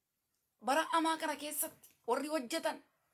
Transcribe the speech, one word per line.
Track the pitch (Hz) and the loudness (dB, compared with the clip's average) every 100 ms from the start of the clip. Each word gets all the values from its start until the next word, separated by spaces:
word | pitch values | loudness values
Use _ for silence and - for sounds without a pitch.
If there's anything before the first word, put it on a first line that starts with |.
| _ _ _ _ _ _ | _ _ _ _ _ _
bara | 220 294 320 | 0 2 4
amaa | 330 320 320 | 2 4 2
kana | 320 285 | -2 -4
keessatti | 294 302 311 - - _ | -6 -4 -6 -8 -20 _
warri | - 262 294 | 0 0 0
hojjetan, | 311 233 320 320 - - _ _ | -2 -2 -2 -2 -4 -12 _ _